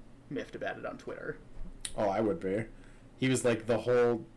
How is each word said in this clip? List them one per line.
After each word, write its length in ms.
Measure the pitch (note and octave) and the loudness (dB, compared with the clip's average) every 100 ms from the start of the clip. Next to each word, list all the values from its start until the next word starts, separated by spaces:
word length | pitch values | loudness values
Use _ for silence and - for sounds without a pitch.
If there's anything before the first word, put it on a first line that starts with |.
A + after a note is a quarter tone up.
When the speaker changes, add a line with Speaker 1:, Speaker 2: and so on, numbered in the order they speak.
| - - - | -20 -20 -10
Speaker 1:
miffed 260 | C3+ - - | -10 -8 -8
about 220 | F#2+ - | -8 -6
it 80 | - | -8
on 120 | - | -8
Twitter. 400 | - - - - - - - - - A#2 | -10 -8 -8 -10 -12 -10 -8 -8 -6 0
Speaker 2:
Oh, 100 | G#2 | 2
I 140 | G2+ | 4
would 180 | G#2+ F#2+ | 2 2
be. 260 | F#2+ G2+ A2 - - - - - | 0 -2 -2 -10 -18 -20 -20 -2
He 100 | C3 | 2
was, 160 | B2 | 4
like, 220 | A#2+ A2+ - | 4 2 2
the 140 | A2+ | 2
whole 440 | B2 B2 A#2+ A#2 - | 4 6 6 4 -2